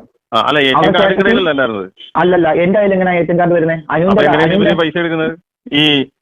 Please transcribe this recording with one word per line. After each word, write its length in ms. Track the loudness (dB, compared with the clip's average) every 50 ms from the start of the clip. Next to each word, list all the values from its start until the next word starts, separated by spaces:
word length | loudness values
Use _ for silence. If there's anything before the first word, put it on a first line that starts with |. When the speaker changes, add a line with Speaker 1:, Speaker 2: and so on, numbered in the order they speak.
| -8 -14 _ _ _ _ -2
Speaker 1:
ആ, 80 | -2
അല്ല, 180 | 0 0 2 2
എ 40 | 2
ടി 60 | 2
എം 80 | 2 2
Speaker 2:
അവരുടെ 160 | 2 2 2
Speaker 1:
കാർഡ് 160 | 2 2 2
Speaker 2:
ചേട്ടത്തി 200 | 0 0 0 0
Speaker 1:
നിങ്ങളുടെ 220 | 0 0 0 0
കയ്യിലല്ലായിരുന്നത്? 400 | 0 0 -2 -2 -2 -6 -8 -10 -14 -20 -20 -8 -4
Speaker 2:
അല്ലല്ല, 380 | -2 0 2 2 2 0 0 0
എന്റെ 260 | 0 0 0 0 0
കയ്യിൽ 140 | 0 0 0
എങ്ങനെയാ 220 | 0 0 0 0
എ 80 | -2 -2
ടി 80 | 0
എം 80 | 0 0
കാർഡ് 140 | 0 0 0
വരുന്നത്? 240 | 0 0 -2 -4 -6
Speaker 1:
അപ്പൊ 180 | -6 -4 -2
Speaker 2:
അനുവിന്റെ, 280 | -2 0 0 2 2 2
Speaker 1:
എങ്ങനെയാണ് 280 | 2 2 2 0 0
Speaker 2:
അനുവിന്റെ 200 | 0 0 0 0
Speaker 1:
ഇവര് 100 | 0 0
പൈസ 160 | -2 -2 -2 -4
എടുക്കുന്നത്? 420 | -4 -2 -2 -4 -4 -4 -6 -10 _ _ _ _ _ -4 -2
ഈ 360 | 0 2 2 2 0 -2 -4 _ _